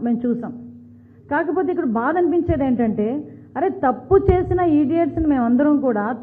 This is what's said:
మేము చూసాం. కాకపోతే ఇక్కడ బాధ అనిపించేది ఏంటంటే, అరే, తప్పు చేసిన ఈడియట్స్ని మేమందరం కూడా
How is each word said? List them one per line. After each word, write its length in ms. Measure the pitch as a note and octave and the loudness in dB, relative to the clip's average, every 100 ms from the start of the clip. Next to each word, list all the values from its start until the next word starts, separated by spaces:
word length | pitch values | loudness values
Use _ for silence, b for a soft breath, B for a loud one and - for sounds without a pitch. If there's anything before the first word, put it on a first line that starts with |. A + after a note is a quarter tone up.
మేము 200 | A#3+ A3+ B3 | -4 -2 -2
చూసాం. 280 | A#3 A#3 - - - B B B B - | -4 -6 -12 -16 -20 B B B B -6
కాకపోతే 400 | D4 E4 E4 F4+ | -4 -2 -2 -2
ఇక్కడ 140 | E4+ C#4 | -2 -2
బాధ 320 | A3 B3+ E4+ | -2 0 0
అనిపించేది 480 | F4 F4 E4+ D#4 C4+ | 2 2 0 0 0
ఏంటంటే, 420 | A#3+ A#3 - G#3+ C#4+ B B B - | 0 0 0 -2 -4 B B B -4
అరే, 120 | F#4 | -2
తప్పు 460 | - C4+ B3+ - F#4+ | 0 -2 -2 2 2
చేసిన 440 | G4 F#4 - F4+ | 4 2 0 0
ఈడియట్స్ని 680 | F4 D4 C#4 E4 D#4+ E4 D#4 | 2 2 2 0 0 0 0
మేమందరం 520 | C4+ A#3 B3 D4 C#4+ | 2 2 2 4 2
కూడా 340 | C4+ G#3+ G#3 B3+ | 2 0 -2 -6